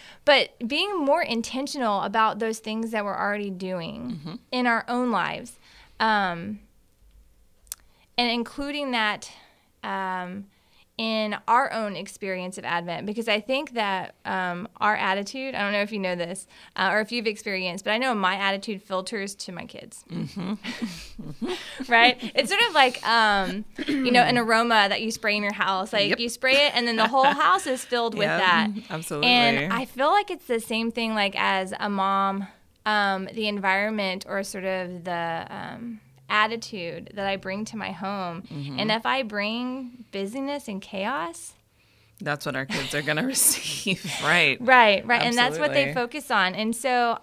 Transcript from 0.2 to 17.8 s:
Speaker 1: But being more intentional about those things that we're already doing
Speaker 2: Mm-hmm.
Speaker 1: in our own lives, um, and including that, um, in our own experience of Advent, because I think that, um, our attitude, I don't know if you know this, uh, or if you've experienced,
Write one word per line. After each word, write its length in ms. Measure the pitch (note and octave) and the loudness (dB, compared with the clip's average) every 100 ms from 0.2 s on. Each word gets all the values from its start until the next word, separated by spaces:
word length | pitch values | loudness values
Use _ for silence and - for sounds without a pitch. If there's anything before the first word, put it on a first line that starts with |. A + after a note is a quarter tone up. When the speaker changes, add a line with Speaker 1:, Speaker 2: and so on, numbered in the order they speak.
| - | 6
Speaker 1:
But 300 | C4 - - A#3 | 6 4 -2 -4
being 300 | D4+ G4+ F#4+ | -2 0 0
more 220 | C#4 E4 | 2 2
intentional 760 | - A3+ - C4 C#4+ D4 A3+ G3 | 2 -2 -4 -4 -4 -2 0 0
about 380 | G#3 A3 A3 G#3 | 0 2 2 2
those 200 | A3+ A3 | -2 -4
things 320 | A3 A3 A3+ | -6 -4 -2
that 140 | A3 G3+ | -2 -2
we're 120 | - | -2
already 320 | G3+ G#3 G3+ | -2 -2 -4
doing 680 | F3+ F#3 F3+ D#3+ C#3+ B3 E3+ | -6 -6 -4 -6 -8 -8 -8
Speaker 2:
Mm-hmm. 160 | D#3 G#3 - | -10 -12 -6
Speaker 1:
in 160 | B3+ B3 | -2 0
our 160 | A3+ - | 0 0
own 220 | B3 B3 | -2 0
lives, 460 | G3 D3+ - A#3+ - - - - - | 0 -2 -4 -12 -18 -20 -20 -12 -2
um, 600 | A3 G#3 F#3 E3+ G3 G#3 - _ _ _ _ - - _ _ _ - - - _ _ - | 2 2 2 -2 -8 -10 -14 _ _ _ _ -20 -20 _ _ _ -18 -18 -20 _ _ -2
and 140 | A#3+ | 0
including 600 | A#3 A3+ - C#4+ D4 C4+ | 0 -4 -6 -6 -4 -2
that, 400 | A#3+ G#3+ G3 - - - _ _ _ | 0 0 -2 -10 -20 -20 _ _ _
um, 640 | G3+ F#3+ F#3+ F#3 F3+ G3 G3 _ _ _ _ - | -6 -4 -4 -4 -6 -10 -14 _ _ _ _ -6
in 380 | A3+ A3 G#3+ - - | -4 -2 -2 -4 2
our 240 | B3 C4+ | 2 2
own 240 | A3+ G#3 E3+ | -2 -4 -6
experience 600 | G3+ - F#3+ F#3 F3+ F#3+ | -10 -10 -6 -6 -6 -8
of 60 | |
Advent, 420 | - E3+ E3+ E3 G3+ | -4 -4 -4 -6 -6
because 220 | A3 A3+ | -4 0
I 140 | G#3+ | 0
think 300 | A#3 C4 D4 | 0 -4 -2
that, 420 | A#3 G3+ F#3+ - - | -2 -2 -2 -4 -10
um, 420 | - F#3+ F3+ F3 - - | -4 -2 -2 -4 -8 -2
our 160 | G#3 G#3 | 0 2
attitude, 580 | G3 G3 G3+ C4 C4 | 0 0 -2 -6 -6
I 60 | G3+ | -2
don't 120 | G3+ | 0
know 80 | G#3 | 0
if 100 | G#3 | 0
you 80 | G#3+ | -2
know 160 | F#3 F3 | -2 -2
this, 320 | E3+ G3 - - - - | -4 -8 -14 -20 -10 -2
uh, 100 | F#3 | 2
or 80 | G#3 | 2
if 100 | G#3 | 0
you've 160 | A#3+ A3 | -2 -2
experienced, 560 | G#3 A3 F#3+ F#3 E3+ | -4 -4 -4 -4 -4